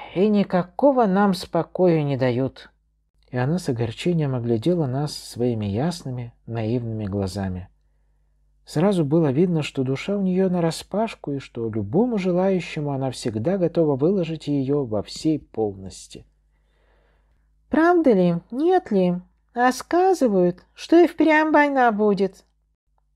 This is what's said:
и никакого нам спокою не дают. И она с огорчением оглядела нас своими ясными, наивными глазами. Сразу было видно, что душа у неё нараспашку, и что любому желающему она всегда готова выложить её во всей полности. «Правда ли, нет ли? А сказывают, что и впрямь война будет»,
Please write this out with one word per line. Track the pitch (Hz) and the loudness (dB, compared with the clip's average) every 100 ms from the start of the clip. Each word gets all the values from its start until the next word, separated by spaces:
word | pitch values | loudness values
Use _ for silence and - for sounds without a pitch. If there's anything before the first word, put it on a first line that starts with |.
| - | -8
и | 165 214 | 0 2
никакого | 208 196 180 180 - 285 254 214 | 2 2 0 -2 2 2 4 2
нам | 190 208 | 4 2
спокою | 180 - 170 - - 185 160 | 0 -2 -4 -4 2 2 4
не | 143 131 | 0 0
дают. | 127 120 131 - - _ _ _ _ _ _ | 0 0 -2 -6 -20 _ _ _ _ _ _
И | 123 | -4
она | 131 175 | -2 -2
с | 160 | -2
огорчением | 117 110 - 180 170 143 | -2 -4 -4 -2 0 -2
оглядела | 127 117 113 156 180 135 | -2 0 0 0 0 -2
нас | 131 147 | -2 -6
своими | - - 110 123 113 104 | -8 -14 -4 -2 -2 -2
ясными, | 104 160 170 135 123 120 - - | -2 -4 -6 -10 -10 -12 -16 -10
наивными | 113 110 123 117 110 | -6 -4 -4 -4 -6
глазами. | 104 101 95 101 95 90 95 _ _ _ _ _ _ _ _ _ | -4 -4 -4 -4 -6 -8 -12 _ _ _ _ _ _ _ _ _
Сразу | - 147 196 185 | -8 0 0 2
было | 143 165 151 | 2 2 2
видно, | 127 185 160 | 2 0 0
что | 139 - | -4 -4
душа | 131 135 - 202 | -4 -4 -4 -2
у | |
неё | 190 180 190 | -2 0 0
нараспашку, | 175 165 156 - 196 220 - - | 0 -2 -4 -8 -4 -4 -6 -8
и | 139 | -8
что | - 120 117 | -8 -8 -6
любому | 110 101 147 247 214 | -4 -2 0 0 0
желающему | 185 175 190 190 - 156 147 | -2 0 0 -2 -4 -6 -6
она | 135 135 | -4 -6
всегда | - 123 107 135 196 | -6 -6 -4 -2 0
готова | 165 170 156 131 | 0 2 0 2
выложить | 156 202 160 160 147 | 2 0 -2 -6 -4
её | 143 131 147 | -2 0 -2
во | 123 104 | -2 -4
всей | - - 156 151 | -6 -4 -2 -2
полности. | - - 107 98 95 - - - - _ _ _ _ _ _ _ _ _ _ _ _ _ _ | -4 -4 -4 -4 -14 -16 -20 -20 -20 _ _ _ _ _ _ _ _ _ _ _ _ _ _
«Правда | 269 339 359 294 | 2 4 4 4
ли, | 196 180 170 - | 4 4 0 -6
нет | 247 330 370 359 | -2 2 2 2
ли? | 202 180 175 - _ _ | 0 2 -2 -8 _ _
А | 240 254 | 0 0
сказывают, | 254 - 339 381 349 247 190 180 180 _ | 0 -2 2 2 2 2 4 2 0 _
что | - - 330 | -20 2 6
и | 330 | 6
впрямь | - 311 302 320 | 4 2 4 4
война | 302 294 269 240 | 4 4 4 2
будет», | 202 214 196 190 - _ _ _ _ _ _ _ | 2 2 2 -2 -4 _ _ _ _ _ _ _